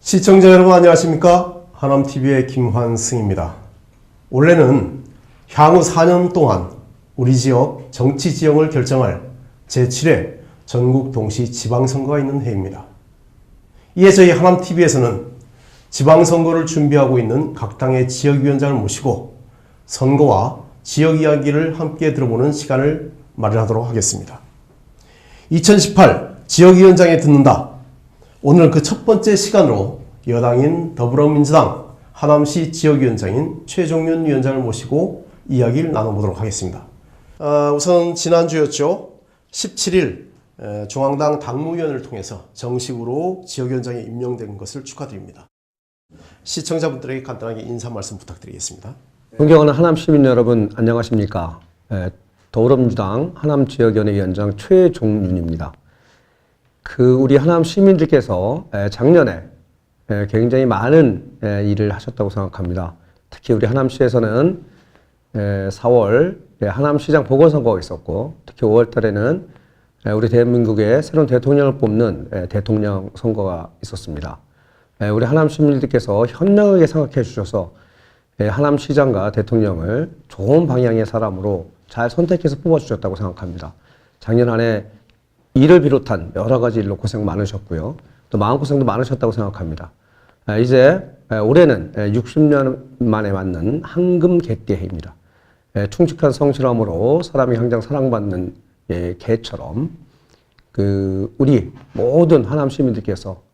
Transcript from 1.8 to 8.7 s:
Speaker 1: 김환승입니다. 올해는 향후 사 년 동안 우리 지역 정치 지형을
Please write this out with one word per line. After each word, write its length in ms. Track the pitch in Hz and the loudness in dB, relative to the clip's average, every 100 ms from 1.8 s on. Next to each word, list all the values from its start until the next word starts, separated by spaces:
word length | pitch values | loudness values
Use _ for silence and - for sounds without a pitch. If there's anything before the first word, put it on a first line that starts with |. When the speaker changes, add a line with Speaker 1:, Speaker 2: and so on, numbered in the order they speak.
| 139 139 135 135 131 135 127 | 0 0 0 -2 0 0 0
Speaker 1:
김환승입니다. 1040 | 131 120 107 117 113 - 120 104 92 82 - - _ _ _ _ _ _ | -2 -2 -2 -2 -4 -4 -4 -2 -2 -6 -10 -20 _ _ _ _ _ _
올해는 760 | 127 156 170 127 143 92 - - - _ _ _ | 2 4 6 6 4 0 -10 -18 -20 _ _ _
향후 300 | - 151 175 | 4 6 6
사 200 | 156 170 | 4 2
년 280 | 170 175 180 | 4 4 2
동안 400 | 180 139 95 90 - - _ _ | 2 0 0 -6 -16 -20 _ _
우리 220 | - 123 131 | -4 0 2
지역 500 | 135 120 143 - - | 2 2 0 -4 -18
정치 420 | - 127 139 170 | -2 -2 -2 -4
지형을 360 | - 156 147 156 | 0 2 2 2